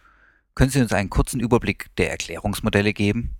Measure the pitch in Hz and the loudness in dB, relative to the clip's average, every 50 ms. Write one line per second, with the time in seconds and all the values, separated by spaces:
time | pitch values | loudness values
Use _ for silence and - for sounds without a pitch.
0 | _ _ _ _ _ _ _ _ _ _ _ - 127 131 131 143 123 104 107 95 | _ _ _ _ _ _ _ _ _ _ _ 2 2 2 4 2 2 2 2 0
1 | 98 90 - - 139 - - 131 117 110 123 113 - 98 95 - - - - - | 0 0 0 0 0 0 -2 -4 0 2 2 2 2 0 -4 -4 -8 -8 -4 -2
2 | 87 73 71 - - - 82 82 - 104 98 - - 110 - 101 101 101 - - | -2 -2 -2 -4 -8 -8 -10 -6 -6 -4 -4 -2 -2 0 2 2 2 2 0 2
3 | 104 101 104 117 120 - - - | 0 0 0 0 -4 -6 -8 -10